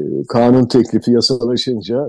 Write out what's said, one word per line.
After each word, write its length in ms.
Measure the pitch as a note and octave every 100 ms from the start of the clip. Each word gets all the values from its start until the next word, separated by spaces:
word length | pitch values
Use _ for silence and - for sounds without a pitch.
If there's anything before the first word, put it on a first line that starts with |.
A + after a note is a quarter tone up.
e, 20 | D2 C#2 C#2+
kanun 380 | A#2+ A#2+ B2+ A#2+
teklifi 440 | B2+ - G#2+ A#2+
yasalaşınca 960 | A#2+ - C3 A#2+ B2 - A#2 F#2 A#2+